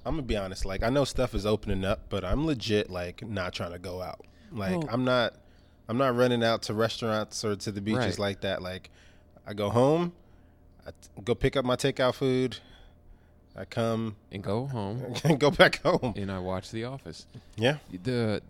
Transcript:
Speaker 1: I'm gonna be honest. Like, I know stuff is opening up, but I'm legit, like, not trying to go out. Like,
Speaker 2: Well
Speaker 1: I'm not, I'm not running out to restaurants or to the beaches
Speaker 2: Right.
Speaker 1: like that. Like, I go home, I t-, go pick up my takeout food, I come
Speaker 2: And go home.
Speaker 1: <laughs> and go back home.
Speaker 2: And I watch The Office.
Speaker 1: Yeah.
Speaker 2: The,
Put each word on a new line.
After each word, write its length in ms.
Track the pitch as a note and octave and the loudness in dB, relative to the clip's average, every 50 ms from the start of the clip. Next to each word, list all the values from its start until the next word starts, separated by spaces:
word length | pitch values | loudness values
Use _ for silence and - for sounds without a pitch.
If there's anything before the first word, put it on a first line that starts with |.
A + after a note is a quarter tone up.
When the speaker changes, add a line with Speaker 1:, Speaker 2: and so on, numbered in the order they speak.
| - | -4
Speaker 1:
I'm 100 | A#2+ D3+ | -4 -2
gonna 80 | D#3+ C3 A2 | -2 -2 -2
be 100 | A2+ G#2 | -2 -2
honest. 280 | F#2+ F#2 F#2+ - - | -2 -4 -4 -4 -2
Like, 180 | G2 F#2+ G2 A2 | -2 -2 0 0
I 60 | A#2 | 2
know 160 | C3 C#3+ C3+ | 4 4 2
stuff 280 | - - - B2+ A#2 - | 2 2 0 0 0 0
is 120 | G#2 G2 | 0 2
opening 380 | G#2 A2 G2+ - A2 G2 F#2+ F#2+ | 2 2 2 2 -2 -2 0 2
up, 180 | F#2+ - - - - | 0 -2 -2 -4 -6
but 140 | - G2 F#2 | -6 -4 0
I'm 220 | F#2 G#2 B2+ D#3 | 0 0 0 2
legit, 440 | D#3+ D3 A#2 - A2+ G#2 G#2 - - | 0 0 -2 0 2 2 2 2 0
like, 380 | F#2 F2+ F2 F2+ F2 - - A2+ | -4 -6 -6 -6 -8 -10 -10 -8
not 260 | G#2 G2 F2+ F2+ - | -6 -4 -4 -4 -6
trying 180 | - G2 F2 | -6 -8 -8
to 80 | F2 F2+ | -8 -10
go 220 | F2 F#2 F2+ F#2 | -10 -10 -8 -8
out. 200 | F2+ E2+ - - - - - - - - | -8 -8 -10 -14 -16 -20 -20 -20 -20 -14
Like, 200 | F3 - G3 F#3 F#3 E3+ | -8 -4 -2 -2 -2 -2
Speaker 2:
Well 120 | D#3 C3 | -2 -2
Speaker 1:
I'm 120 | - B2+ B2+ | -2 -2 0
not, 280 | B2+ B2+ B2 A2+ G2+ - - - - - - - - _ _ - - | 2 2 2 2 0 -2 -6 -20 -20 -20 -20 -20 -20 _ _ -8 -4
I'm 80 | A2+ B2+ | 0 2
not 180 | C#3 C3 A#2+ | 2 2 4
running 280 | A#2+ B2+ B2+ A#2+ A#2 A#2 | 4 4 4 4 4 4
out 180 | A2+ A2+ A2 - | 4 2 2 0
to 100 | - G#2+ | -4 0
restaurants 680 | G#2+ A2+ A2+ - - B2 A2+ G#2+ G#2+ G#2+ - - - - | 0 0 0 0 -2 -2 -2 0 -2 -2 -4 -6 -6 -2
or 120 | G#2+ G#2 | -2 -4
to 160 | G2+ - A2+ | -2 -4 -6
the 100 | G2 G2+ | -6 -4
beaches 160 | G2 G#2+ A2 B2+ A#2+ | -2 0 0 0 0
Speaker 2:
Right. 160 | G2+ F2 G2+ | 0 0 0
Speaker 1:
like 220 | G2+ G2+ G2 - | -2 -2 -2 -4
that. 200 | - G2 F#2 - | -4 -4 -4 -4
Like, 300 | F2+ F#2 F#2 F#2 - - - - - - - - - - - - - | -6 -8 -10 -10 -14 -16 -20 -20 -20 -20 -20 -20 -20 -20 -20 -20 -14
I 80 | - G#2 | -12 -4
go 160 | G2+ G#2 G2+ | -2 -2 2
home, 420 | G#2+ A#2+ B2+ C#3 D#3 E3+ F3 F3 - - - - - - - - - - - - - - - | 4 4 6 6 4 4 0 -2 -4 -10 -20 -20 -20 -20 -20 -20 -20 -20 -20 -20 -20 -20 -18
I 60 | - | -18
t-, 300 | - - - - - - G2 | -18 -18 -20 -20 -18 -10 -2
go 100 | A#2 A#2 | -2 -2
pick 220 | - - C3+ - | 2 2 0 2
up 100 | C#3 B2 | 2 2
my 100 | B2+ B2+ - | 2 2 4
takeout 360 | - C#3 - - C3 B2+ A#2 | 2 0 2 4 2 2 2
food, 420 | - C#3+ C3 B2+ B2+ B2+ B2+ A#2+ - - - - - - - - - - - - - - - - - - - - | 2 2 2 2 2 2 0 -2 -8 -16 -20 -20 -20 -20 -20 -20 -20 -20 -20 -20 -20 -20 -20 -20 -20 -20 -20 -14
I 100 | - F#2+ | -14 -12
come 520 | - - A#2+ A#2 A2+ A2+ A2+ A2+ A2 G#2 - - - | -8 -2 -2 0 0 0 0 -2 -4 -6 -10 -16 -12
Speaker 2:
And 120 | - G2+ F#2+ | -12 -8 -4
go 240 | G2 G2 A2+ C3 C#3 | -2 -2 -2 -2 -4
home. 480 | C3 A2+ G2+ G2 G#2+ B2+ B2+ B2 A#2+ - | -4 -4 -4 -4 -4 -6 -6 -6 -8 -2
Speaker 1:
<laughs> 40 | - | 4
and 160 | D3+ D#3 B2 | 4 4 6
go 100 | D3 C#3+ | 6 4
back 320 | - - F#3+ D3+ - - | 8 8 6 6 6 2
home. 320 | - D3+ F3+ D3+ - A#2+ G2 | 0 2 2 2 0 -2 -4
Speaker 2:
And 160 | G2+ G2 G2 | -4 -6 -4
I 80 | F#2+ F#2 | -4 -4
watch 300 | F2+ F#2 F#2 F#2 - - | -4 -4 -4 -4 -6 -6
The 120 | - A2+ A2+ | -8 -8 -8
Office. 420 | B2 C3+ C3+ - E2+ - - - - - A2+ - - - | -8 -8 -10 -12 -14 -14 -14 -16 -18 -20 -20 -20 -16 -6
Speaker 1:
Yeah. 220 | G#2+ A2+ B2+ D3+ C#3+ - - - F2+ F2+ | 2 2 2 2 2 -6 -14 -14 -8 -4
Speaker 2:
The, 380 | B2+ B2+ A#2+ A#2 G#2+ G#2 E2 - - | -2 0 0 0 0 0 -2 -6 -6